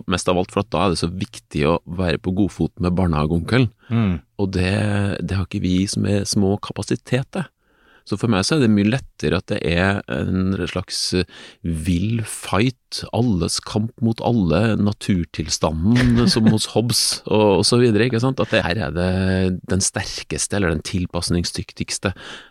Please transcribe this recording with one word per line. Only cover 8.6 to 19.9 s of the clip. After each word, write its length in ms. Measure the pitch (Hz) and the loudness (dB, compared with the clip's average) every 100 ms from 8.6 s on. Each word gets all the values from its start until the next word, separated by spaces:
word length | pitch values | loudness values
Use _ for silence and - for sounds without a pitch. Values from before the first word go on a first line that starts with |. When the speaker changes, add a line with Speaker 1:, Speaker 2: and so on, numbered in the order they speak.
Speaker 1:
det 80 | 117 | 4
mye 160 | 104 101 | 4 4
lettere 480 | 131 - - 78 82 | 0 -4 -6 -2 -2
at 80 | - | -2
det 140 | 107 | -4
er 380 | - 85 95 101 - | 0 2 2 0 -4
en 480 | - 95 92 92 98 87 | -4 -2 0 0 -2 -4
slags, 480 | 90 - - - | -6 -6 -6 -2
eh, 100 | 92 87 - - - | -2 -2 -8 -20 -10
vill 600 | 87 80 80 87 104 113 110 | -6 -2 0 0 0 -2 -4
fight, 760 | - - 95 127 - _ - - | -10 -4 0 0 -2 _ -12 -4
alles 460 | - 123 90 90 - | 0 0 2 0 -4
kamp 320 | - 107 113 - | -4 -4 -4 -2
mot 160 | 113 113 | -2 0
alle, 540 | - 120 87 80 113 98 | 0 2 2 2 2 2
naturtilstanden 1500 | 101 104 - 92 82 - 80 - 82 78 92 120 123 120 113 | 0 0 0 0 -2 -6 -6 -2 -2 0 2 4 4 4 4
<laughs> 60 | |
som 140 | 120 110 | 4 4
hos 160 | 107 - | 4 2
Hobbes 480 | - 117 117 - - - | 0 0 0 -2 -4 0
og, 320 | 107 107 90 | 4 6 4
og 40 | |
så 140 | 107 120 | 4 4
videre, 320 | 123 104 123 | 6 4 2
ikke 100 | 113 | 2
sant? 220 | 131 131 | 0 0
At 80 | - | 0
det 140 | 110 85 | 0 0
her 160 | 98 73 | -2 -2
er 40 | |
det 680 | 78 90 92 95 95 92 90 - | 0 0 2 2 2 0 -2 -2
den 100 | 92 | -2
sterkeste 760 | - | 0